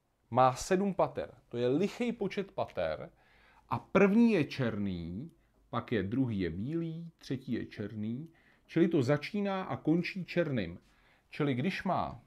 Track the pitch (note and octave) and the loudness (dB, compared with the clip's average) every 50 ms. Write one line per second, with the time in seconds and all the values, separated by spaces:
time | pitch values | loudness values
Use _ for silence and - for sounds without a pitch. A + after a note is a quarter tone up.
0 | _ _ _ _ _ _ A#2 B2 C3 B2+ C#3 - - - F#3+ F#3 G3+ G3 E3+ - | _ _ _ _ _ _ 4 6 6 6 4 2 0 0 2 2 2 2 2 0
1 | D#3 C3+ - G2 D2 - - - _ _ - A#2+ B2 B2 C3+ D#3+ G3+ G3+ - - | 0 0 -2 -4 -8 -8 -10 -18 _ _ -4 0 2 2 2 2 2 0 -2 -2
2 | B3 A#3 A#3 - G3+ F#3+ - G3+ F#3+ G3+ - - A2 - - F#2+ E2+ D#2 D2+ B1+ | -4 -4 -2 -2 -4 -4 -4 -6 -8 -6 -6 -6 -6 -4 -4 -2 -2 -2 -2 -4
3 | C2+ - - _ _ _ _ _ _ _ _ _ _ - - - - - - F#3+ | -8 -12 -14 _ _ _ _ _ _ _ _ _ _ -6 -6 -6 -2 2 4 6
4 | G3+ F#3+ G3+ A#3 A#3 A3+ G#3+ E3 C3+ - - C#3 B2 A2+ G#2 G2+ G2+ G2 F2+ E2+ | 6 6 6 6 6 6 6 4 2 0 -2 -2 -2 -2 -2 -2 -2 -2 -4 -4
5 | E2 D#2+ F2 A2 D#3 E3+ - _ _ _ _ _ _ _ B2 A#2 A#2 - B2 G2+ | -6 -6 -8 -8 -10 -12 -16 _ _ _ _ _ _ _ -6 -6 -2 0 0 0
6 | F#2 G2 A#2+ C3+ C3 A#2 G#2+ F#2+ F2+ E2 D#2+ F#2+ G#2+ C#3+ E3 E3+ E3 E3 D#3+ E3 | 0 0 0 0 0 0 0 0 -2 -2 -2 -4 -4 -4 -4 -4 -4 -4 -6 -10
7 | E3+ E3 - _ - - C#3 B2+ - E3 E3 - A#2 - - - G#2 G2+ A2+ G#2 | -12 -14 -16 _ -8 -8 -8 -6 -4 -4 -4 -4 -4 -6 -8 -8 -8 -6 -6 -4
8 | G#2+ A2+ A#2+ C#3 D#3+ - - _ _ _ _ _ _ - - D#3+ F3 F3 E3+ D3 | -4 -4 -4 -6 -8 -12 -18 _ _ _ _ _ _ -2 2 4 4 4 4 2
9 | A2 C3 D3 C#3+ - - - G#3 G3+ G3 F#3+ F#3+ F#3 - B2+ - - D3+ E3 F3 | 2 2 2 0 -2 -4 -4 -4 -2 -2 -2 -4 -4 -6 -6 -2 0 2 2 2
10 | E3+ - - F#3+ E3 - - F3 E3 D3 C3+ A2+ F2+ E2+ F2+ - - _ _ _ | 0 -2 -6 -8 -10 -4 -2 -2 0 0 0 -2 -2 -4 -8 -12 -18 _ _ _
11 | _ _ _ _ _ _ - - D3+ C#3+ B2 A#2+ D#3 F#3+ - - - F#3+ D#3 A2+ | _ _ _ _ _ _ -4 -2 0 0 0 0 0 -2 -2 -2 -2 0 0 0
12 | E2 C2+ - - - | -2 -4 -6 -10 -16